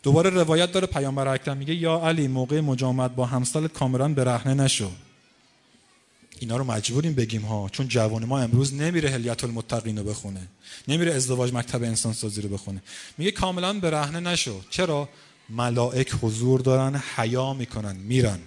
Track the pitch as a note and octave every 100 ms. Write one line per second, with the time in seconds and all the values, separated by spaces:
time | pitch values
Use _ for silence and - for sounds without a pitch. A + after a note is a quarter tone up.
0 | C#3 D3+ F#3 F#3 D#3+ D#3+ F3 F#3 F#3 D3
1 | C#3 C#3 C3+ C3 - C#3 C#3 E3+ E3 E3
2 | E3 E3 C#3 C3 B2+ D3+ D3+ B2+ C3 B2+
3 | B2+ B2 B2 C3 B2 D#3 D#3+ - C3 B2+
4 | C#3+ C#3 B2+ A#2+ C3 C#3 C3+ - G2+ F#2
5 | - _ _ _ _ _ _ _ _ _
6 | _ _ _ - A2+ A#2+ C3 A2 G#2 B2
7 | D#3+ C3+ A2 A2+ G#2+ G#2+ G2 - B2+ A#2
8 | A2 A2+ A2+ C3+ A#2 A#2+ C3+ C#3 D#3 F3
9 | D3 C3 A#2+ A#2 B2 A#2 - A#2 A2+ G#2+
10 | G2+ G#2+ G2+ F#2+ F2+ _ - - - D#3+
11 | E3+ C#3+ B2+ B2+ B2 B2 - B2 A#2 A2+
12 | A#2 A2 A2 G#2 G2+ G2 - G2 - -
13 | - - F3+ - F#3 F3+ F#3 G#3 F3 D#3
14 | D3 E3+ F3 F3 - G2 - - F3+ C#3+
15 | C#3+ - - _ - A2+ A#2+ A#2+ B2 B2
16 | A2+ - A2+ A2 B2 C3 C3 C3 C3 C#3
17 | - - A2+ B2 C3+ C3 A#2 A2+ G#2 F#2+
18 | G2+ B2+ A#2 F#2